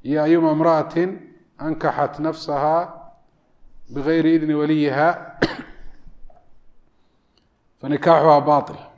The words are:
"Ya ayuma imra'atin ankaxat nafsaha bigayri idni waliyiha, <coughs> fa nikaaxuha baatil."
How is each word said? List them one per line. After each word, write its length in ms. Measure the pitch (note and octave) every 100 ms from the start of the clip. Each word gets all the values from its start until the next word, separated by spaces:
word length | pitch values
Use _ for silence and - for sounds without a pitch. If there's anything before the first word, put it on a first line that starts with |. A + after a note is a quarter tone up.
"Ya 220 | B2+ D3+
ayuma 280 | D3+ E3+ D#3+
imra'atin 580 | D3+ E3 D#3 D3+ E3+ F#3 G#3 - - _ -
ankaxat 600 | D#3 D#3 D#3 - C#3+ D3
nafsaha 720 | D#3 D#3+ - C#3+ D3+ E3 F3 - - _ _ _ _ _ - - -
bigayri 420 | C3+ C#3+ E3 D#3 E3
idni 180 | D#3
waliyiha, 540 | D3+ D3+ D#3 D3 C3+ D#3+
<coughs> 240 | F3 - - - - - - - - - - - - - - - - _ _ _ _ _ _ _ _ _ _
fa 100 | C3+
nikaaxuha 520 | C#3+ E3 D#3+ D#3 D3
baatil." 400 | C3+ D3 - - -